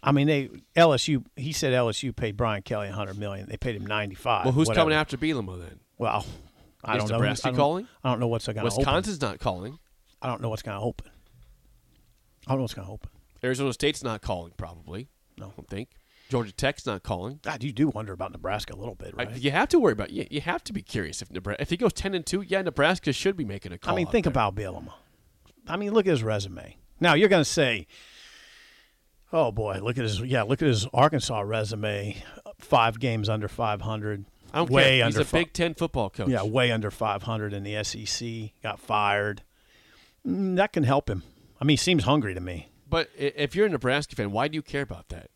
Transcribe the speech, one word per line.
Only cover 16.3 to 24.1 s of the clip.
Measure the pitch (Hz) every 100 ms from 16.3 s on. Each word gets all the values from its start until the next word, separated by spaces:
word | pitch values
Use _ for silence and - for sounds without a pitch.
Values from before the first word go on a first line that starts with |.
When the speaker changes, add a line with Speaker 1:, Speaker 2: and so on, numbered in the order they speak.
Speaker 2:
Georgia | 123 110
Tech's | - 135 147 -
not | 98
calling. | - 90 98 147
Speaker 1:
God, | - 147
you | 135
do | 113 151
wonder | 107 107
about | 90 95
Nebraska | 87 92 104 -
a | 92
little | 110
bit, | 95 87 101
Speaker 2:
I, |
Speaker 1:
right? | 123 123
Speaker 2:
you | 131
have | 147 262
to | 349
worry | 220
about, | 104 98
you, | 92 -
you | 147
have | 143 196
to | -
be | 202
curious | - 117 82 -
if | -
Nebra-, | 90 95 104
if | 143
he | 170
goes | 233
ten | - 196
and | 190
two, | 156 190
yeah, | 196 190
Nebraska | 185 139 147 180 -
should | 131 190 190
be |
making | 120 98 -
a | 87
call | -
Speaker 1:
I | 185
mean, |
Speaker 2:
out | 170